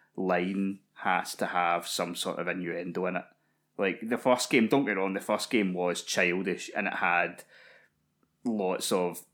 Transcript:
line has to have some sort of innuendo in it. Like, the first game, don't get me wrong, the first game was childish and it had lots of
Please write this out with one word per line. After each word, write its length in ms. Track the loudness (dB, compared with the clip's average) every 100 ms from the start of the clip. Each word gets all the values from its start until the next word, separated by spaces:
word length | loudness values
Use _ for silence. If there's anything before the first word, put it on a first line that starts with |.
| _ -4
line 600 | 0 2 0 -2 -2 -4 _ -6
has 340 | 0 0 -2 -4
to 100 | -2
have 400 | 0 2 0 -2
some 280 | -4 -4
sort 240 | -4 -4 -4
of 100 | -4
innuendo 580 | -4 -4 -6 -6 -4 -2
in 100 | -4
it. 80 | -8 _ _ _ _ -2
Like, 200 | -2 -2
the 140 | -4 0
first 320 | 4 2 4
game, 180 | 4 6
don't 180 | 4 2
get 100 | 0
me 60 |
wrong, 100 | 0
the 80 | -2
first 300 | 0 -2 2
game 240 | 2 2
was 280 | 2 0 -2
childish 680 | -2 2 2 2 0 -4 -4
and 120 | -4 -4
it 80 |
had 500 | 0 2 2 0 -4 -18 -20 -20 -20 _ _ _ _ _ _ -4
lots 460 | 0 0 0 0
of 300 | 2 2 -2 -14